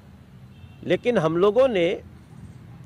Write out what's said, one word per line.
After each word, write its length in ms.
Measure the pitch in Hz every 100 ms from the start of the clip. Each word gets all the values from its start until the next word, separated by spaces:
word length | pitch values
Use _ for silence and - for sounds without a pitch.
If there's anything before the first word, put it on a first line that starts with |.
| - - - - - - - -
लेकिन 340 | - 185 240 226
हम 180 | 160 165
लोगों 320 | 208 214 269
ने 200 | 196 170 - - - - - - - - -